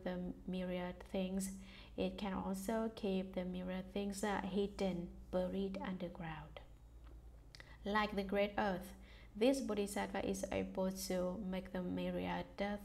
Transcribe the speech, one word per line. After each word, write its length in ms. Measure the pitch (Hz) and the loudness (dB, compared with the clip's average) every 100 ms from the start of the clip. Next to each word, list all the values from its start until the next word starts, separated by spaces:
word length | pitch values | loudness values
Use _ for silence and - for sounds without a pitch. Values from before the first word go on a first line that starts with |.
the 140 | 185 180 180 - - | -2 -2 -4 -4 -4
myriad 520 | 185 180 180 180 180 - | -2 0 0 -2 -6 -2
things. 400 | 196 185 190 190 - - - - - | 0 2 2 0 -4 -12 -14 -10 0
It 200 | 190 190 | 0 0
can 160 | 202 | -2
also 560 | 190 185 190 196 226 226 226 | 0 0 0 2 2 2 0
keep 400 | 202 190 190 185 | 2 2 0 -2
the 80 | |
myriad 500 | 180 180 180 185 185 | -2 -2 -2 -4 -2
things, 300 | 202 202 196 | -2 -2 0
uh, 180 | 208 196 | 2 2
hidden, 680 | 196 190 202 - 196 170 175 - - | 2 2 2 2 2 2 -2 -8 0
buried 460 | 185 180 185 196 196 196 | 2 2 2 0 0 -2
underground. 760 | 185 175 - 165 156 156 - - - - - - - - - - - - - 196 | -2 -4 -4 -6 -6 -8 -14 -16 -18 -18 -16 -16 -16 -16 -16 -16 -16 -14 -6 2
Like 300 | 214 208 202 | 4 4 2
the 80 | |
great 300 | 196 202 202 208 | 4 4 4 4
earth, 360 | 208 185 - - - - - 208 | 4 2 -2 -12 -16 -16 -12 6
this 260 | 247 277 | 6 6
bodhisattva 640 | 220 202 202 208 196 196 - | 2 2 2 0 0 0 0
is 160 | 190 - | 0 2
able 400 | 190 190 - 190 | 0 0 2 0
to 460 | 190 - 185 180 185 185 | 0 0 2 2 0 -2
make 220 | 185 190 | -2 -2
the 100 | 185 | -2
myriad 640 | 180 180 180 180 180 175 175 - 202 208 | 0 0 0 0 0 -2 -4 -2 -2 -2